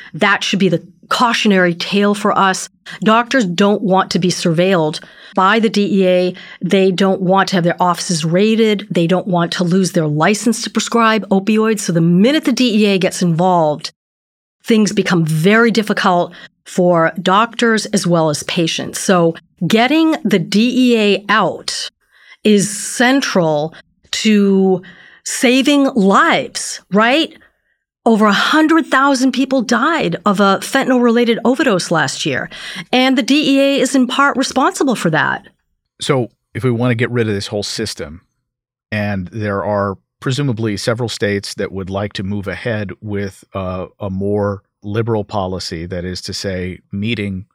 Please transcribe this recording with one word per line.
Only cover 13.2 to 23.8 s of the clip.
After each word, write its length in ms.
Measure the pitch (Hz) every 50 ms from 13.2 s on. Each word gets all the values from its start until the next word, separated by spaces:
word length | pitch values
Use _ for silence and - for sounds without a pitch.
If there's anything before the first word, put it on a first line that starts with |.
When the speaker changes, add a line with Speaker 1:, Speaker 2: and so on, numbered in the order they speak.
Speaker 1:
involved, 680 | 185 175 165 156 180 185 180 170 156 151 151 156 - - _ _ _ _ _ _ _ _ _ _ _ _ _ _ -
things 280 | - 226 220 208 180
become 340 | 214 214 185 - 190 165 165
very 460 | 151 160 156 160 196 214 226 233 233
difficult 640 | 190 226 208 - 202 - - 196 180 175 165 - - - - - _ _ _
for 460 | - - 190 180 180 175 165 160 165 165 196
doctors 640 | 165 190 185 208 233 233 - - 240 233 220 208 -
as 200 | - - 202 -
well 220 | 170 175 165 160 156
as 140 | 143 - -
patients. 560 | - - 175 165 - - - - - - -
So 360 | - - 190 175 170 165 165 - _ _ _ - 180
getting 480 | 151 220 220 240 254 302 320 320 320 302 320 -
the 160 | 196 208 180
D 540 | 160 156 - 208 233 247 247 254 254 247 233
E 40 |
A 280 | 220 208 202 196 196 214 -
out 600 | 208 220 190 151 117 - - - - - - - _ _ _ _ _ _ _ - - _ -
is 260 | 214 208 202 175 208
central 1080 | - - - - - - 240 247 269 277 262 - - 190 170 156 151 147 151 160 - -